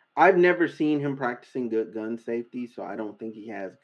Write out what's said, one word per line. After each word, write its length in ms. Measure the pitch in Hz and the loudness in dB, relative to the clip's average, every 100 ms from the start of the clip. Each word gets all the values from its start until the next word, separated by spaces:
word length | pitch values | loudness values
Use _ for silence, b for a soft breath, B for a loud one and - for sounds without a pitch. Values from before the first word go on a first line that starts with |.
| b - | b 6
I've 200 | 175 185 | 6 8
never 300 | 175 175 156 | 6 4 0
seen 320 | - 151 147 | 0 0 0
him 160 | 143 135 | -2 -2
practicing 540 | 123 123 - 135 120 | -4 -6 -10 -6 -2
good 240 | 110 110 | -2 -2
gun 240 | 110 110 117 | -6 -6 -8
safety, 500 | 120 117 120 127 120 | -6 -6 -6 -10 -12
so 160 | - | -10
I 140 | 92 104 | -10 -8
don't 200 | 107 101 | -10 -10
think 160 | 113 | -12
he 140 | 110 110 | -12 -12
has 300 | 101 95 - | -10 -12 -8